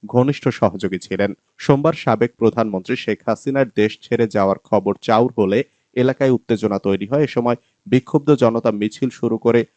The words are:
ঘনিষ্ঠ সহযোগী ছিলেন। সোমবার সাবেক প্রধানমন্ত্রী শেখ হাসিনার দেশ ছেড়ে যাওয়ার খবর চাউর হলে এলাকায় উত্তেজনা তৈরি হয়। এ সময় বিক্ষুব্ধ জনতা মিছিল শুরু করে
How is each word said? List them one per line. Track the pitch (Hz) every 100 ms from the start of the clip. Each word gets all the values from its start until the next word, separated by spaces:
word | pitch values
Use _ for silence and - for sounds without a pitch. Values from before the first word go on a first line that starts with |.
| 104
ঘনিষ্ঠ | 120 127 143 -
সহযোগী | - 107 90 95 90
ছিলেন। | - 95 101 - _ _
সোমবার | - 139 156
সাবেক | 160 - 110 120 _
প্রধানমন্ত্রী | 113 113 110 95 92 123
শেখ | - 104 -
হাসিনার | 107 - 135 131 -
দেশ | 107 -
ছেড়ে | - 117 113
যাওয়ার | 104 98 95
খবর | _ 104 98 101
চাউর | - 113 127 117
হলে | 98 104 - _ _
এলাকায় | - 123 131 135
উত্তেজনা | 123 _ 110 104 98
তৈরি | 98 98 98
হয়। | 139
এ | 147
সময় | - 120 117 _ _ -
বিক্ষুব্ধ | 127 - 151 143
জনতা | 143 120 113 117
মিছিল | 104 107 - 131
শুরু | - 120 113
করে | 117 117 113